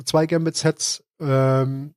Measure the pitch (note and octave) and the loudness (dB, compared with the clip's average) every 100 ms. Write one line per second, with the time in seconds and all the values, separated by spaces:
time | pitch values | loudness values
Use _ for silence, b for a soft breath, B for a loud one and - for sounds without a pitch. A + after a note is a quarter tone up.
0 | C3 D#3+ D#3+ E3 D#3+ - D#3+ D#3 - - | 0 0 2 0 -2 -2 -2 -2 -4 -8
1 | _ - D3 C3+ C3 C3 C3+ C3+ C#3+ | _ -8 0 2 4 2 0 -4 -10